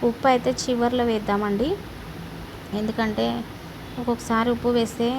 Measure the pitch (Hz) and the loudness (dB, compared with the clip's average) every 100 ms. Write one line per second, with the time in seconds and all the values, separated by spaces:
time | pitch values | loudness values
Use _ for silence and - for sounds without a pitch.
0 | 240 226 269 254 247 254 - 247 240 247 | 2 2 4 4 2 -2 0 2 2 2
1 | 240 220 208 202 208 202 262 403 - - | 2 2 2 0 2 2 2 0 -6 -12
2 | - - - - - - - 202 214 220 | -12 -12 -12 -12 -12 -12 -6 -2 -2 0
3 | 220 214 233 233 233 - - - - - | 0 2 0 0 -6 -10 -14 -14 -12 -6
4 | 240 233 - 226 233 233 240 240 226 - | -2 -2 0 2 2 2 2 2 2 0
5 | 233 | 0